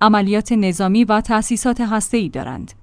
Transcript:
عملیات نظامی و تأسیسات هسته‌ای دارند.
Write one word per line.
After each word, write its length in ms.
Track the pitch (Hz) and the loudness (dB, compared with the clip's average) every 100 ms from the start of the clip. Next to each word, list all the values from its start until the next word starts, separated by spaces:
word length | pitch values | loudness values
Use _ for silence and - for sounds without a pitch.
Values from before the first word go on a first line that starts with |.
عملیات 520 | 214 214 196 208 214 | 4 4 2 0 0
نظامی 520 | 226 190 170 190 214 | 0 0 0 2 2
و 160 | 240 214 | 2 0
تأسیسات 600 | 226 220 - 233 254 240 | 0 -2 -2 -2 -2 -2
هسته‌ای 480 | 226 220 - 233 175 | -2 -2 -2 -2 -2
دارند. 440 | 131 - 127 - - | -6 -10 -10 -12 -14